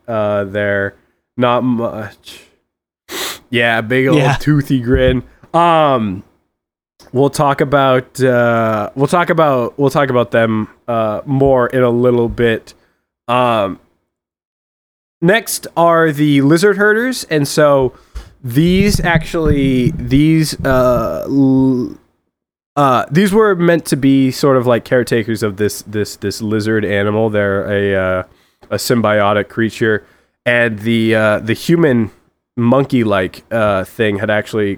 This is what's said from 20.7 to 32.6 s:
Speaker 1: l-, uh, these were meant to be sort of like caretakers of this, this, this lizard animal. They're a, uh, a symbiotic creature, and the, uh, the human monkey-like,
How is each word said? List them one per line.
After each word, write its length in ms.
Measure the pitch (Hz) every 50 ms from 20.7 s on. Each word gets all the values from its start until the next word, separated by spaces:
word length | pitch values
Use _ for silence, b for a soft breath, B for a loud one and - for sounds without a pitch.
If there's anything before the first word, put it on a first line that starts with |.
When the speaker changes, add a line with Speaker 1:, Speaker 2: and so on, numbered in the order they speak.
| 131 127 123 127 123 117 113 92 80 71 -
Speaker 1:
l-, 640 | - 135 139 135 135 131 131 131 131 131 123 117 - - - _ _ _ _ _ _ _ _ _ _ _ _ _ _ -
uh, 280 | 143 143 131 123 113 - -
these 220 | 143 175 208 196
were 220 | 190 220 214 208 190
meant 300 | 170 175 170 170 165 -
to 100 | - 165
be 340 | 135 131 135 135 135 135 131
sort 260 | 123 - - 143 131
of 100 | 131 117
like 180 | 127 120 113 -
caretakers 580 | - 135 127 117 - 131 117 107 113 113 98
of 140 | 117 107 98
this, 260 | 95 104 101 - -
this, 340 | - - 104 107 101 - -
this 240 | - - 101 95 -
lizard 440 | 113 104 107 110 104 110 110 110 104
animal. 440 | 90 101 101 101 104 104 110 110 110
They're 380 | 104 104 101 101 98 101 - -
a, 240 | 101 101 101 101 98
uh, 280 | 95 95 92 92 92 90 - b b b b b b b -
a 60 | 107
symbiotic 720 | 98 - - 131 117 107 104 107 107 101 101 104 104 98 -
creature, 560 | - - 113 107 - - 120 110 107 101 b b b b b b b b -
and 320 | 123 120 120 117 117 110 104
the, 340 | 104 117 117 113 113 113 110
uh, 240 | 110 110 107 104 101
the 120 | 104 110 117
human 560 | - - - 165 170 165 147 123 117 110 98 - _ _ _ _ _ _ _ -
monkey-like, 880 | 123